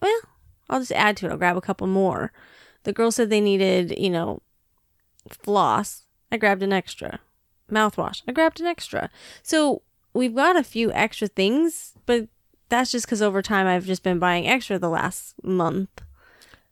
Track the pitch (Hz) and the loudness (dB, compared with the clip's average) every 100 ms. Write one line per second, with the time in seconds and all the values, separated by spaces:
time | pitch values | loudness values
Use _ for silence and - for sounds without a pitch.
0 | 381 453 - _ _ _ - 262 254 - | -2 0 -4 _ _ _ -6 -4 -2 0
1 | 208 202 175 156 175 180 - 190 190 190 | 0 0 -4 -2 0 0 -4 -4 -2 0
2 | 190 135 - - - - - _ - 202 | 0 0 -6 -10 -20 -20 -20 _ -6 0
3 | 233 226 220 214 208 196 190 185 175 - | 0 2 2 2 4 4 4 2 0 -2
4 | 190 170 135 - - _ _ _ _ _ | -2 -2 -4 -8 -14 _ _ _ _ _
5 | _ _ - - - 202 151 107 208 - | _ _ -20 -10 0 2 4 2 -2 -10
6 | _ _ _ 226 214 196 196 196 - - | _ _ _ 0 0 2 0 -2 -2 -10
7 | - - _ _ _ _ - 214 214 - | -12 -12 _ _ _ _ -4 0 0 0
8 | - - - 262 320 - 339 339 - - | -6 -6 -4 2 2 0 -4 -6 -8 -8
9 | - - - - - 311 294 - - _ | -8 -12 -20 -16 -2 2 2 0 -6 _
10 | _ 240 254 233 311 359 254 220 226 - | _ -2 0 2 4 2 0 -2 0 0
11 | 214 - 208 - 196 269 330 - - - | -2 -2 -4 0 2 2 0 -2 -12 -8
12 | - 240 220 _ _ _ - 240 254 240 | -2 0 -2 _ _ _ -2 0 0 -2
13 | - 220 208 196 190 202 190 180 185 185 | -2 0 2 0 0 2 2 2 0 -2
14 | 185 175 180 175 - 254 - 190 175 160 | 0 0 2 2 0 0 -2 -2 0 0
15 | - - - - - 185 165 190 190 - | -2 -6 -14 -10 -2 0 0 -2 -6 -10
16 | - - _ _ - - _ | -20 -20 _ _ -20 -20 _